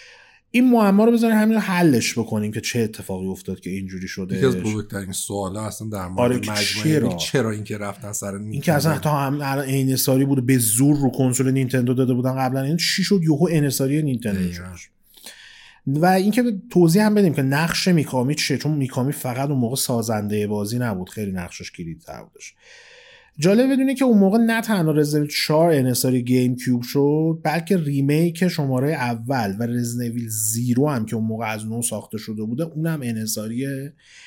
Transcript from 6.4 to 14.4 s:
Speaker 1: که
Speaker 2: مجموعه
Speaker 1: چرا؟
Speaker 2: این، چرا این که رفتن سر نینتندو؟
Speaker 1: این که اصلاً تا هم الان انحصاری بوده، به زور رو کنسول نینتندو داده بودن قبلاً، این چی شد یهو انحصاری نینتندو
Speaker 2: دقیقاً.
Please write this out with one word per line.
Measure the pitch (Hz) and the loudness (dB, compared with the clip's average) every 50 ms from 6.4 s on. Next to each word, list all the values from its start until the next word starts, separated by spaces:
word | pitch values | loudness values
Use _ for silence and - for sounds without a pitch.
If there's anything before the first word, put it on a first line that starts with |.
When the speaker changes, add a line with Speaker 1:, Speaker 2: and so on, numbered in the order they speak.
Speaker 1:
که | 101 104 | -4 -4
Speaker 2:
مجموعه | 107 104 104 98 98 107 151 156 | -4 -2 -2 -2 -2 -2 0 2
Speaker 1:
چرا؟ | 156 143 117 - | 2 2 2 0
Speaker 2:
این، | 180 | -2
چرا | - - - - 135 117 110 | -4 -4 -2 0 0 0 0
این | 107 107 107 | -2 -6 -8
که | - 104 101 | -8 -8 -8
رفتن | 101 101 98 - - 101 | -8 -8 -10 -10 -12 -12
سر | 101 - 101 101 | -10 -8 -8 -8
نینتندو؟ | 98 101 107 110 | -8 -8 -8 -8
Speaker 1:
این | 123 143 | -8 -4
که | - 170 | -2 0
اصلاً | 151 143 135 160 151 147 | 0 2 2 0 0 0
تا | - 151 | 0 -2
هم | 151 139 139 135 143 | 0 0 -2 -2 -4
الان | 147 143 135 135 143 139 135 | -4 -4 -4 -2 -2 -2 -2
انحصاری | 135 139 131 131 131 123 - 139 131 135 139 | 0 0 2 2 0 0 0 2 2 2 2
بوده، | 139 139 131 | 2 2 0
به | 120 127 135 123 | 2 2 2 2
زور | 117 107 - 123 139 147 147 | 2 2 2 4 4 4 4
رو | 143 139 120 | 4 2 0
کنسول | - 135 131 127 123 135 131 131 | 2 2 0 2 2 2 0 2
نینتندو | 131 135 131 120 131 127 120 127 127 | 2 0 0 0 0 0 0 2 2
داده | 127 131 123 127 | 2 2 2 2
بودن | 123 123 131 131 | 0 0 -2 -2
قبلاً، | 131 131 123 131 135 | -2 -2 -2 -2 -2
این | 135 143 165 | -2 -2 -2
چی | 165 - - - 196 | -2 -2 -2 -2 -2
شد | 180 - 202 190 | 0 2 2 2
یهو | 160 160 147 135 180 160 | 2 2 2 2 2 2
انحصاری | 170 151 147 139 123 - 135 135 147 156 | 2 2 2 0 0 0 0 0 0 0
نینتندو | 156 139 127 110 - 107 98 | 0 0 -2 -2 -2 -2 -2
Speaker 2:
دقیقاً. | 95 | -2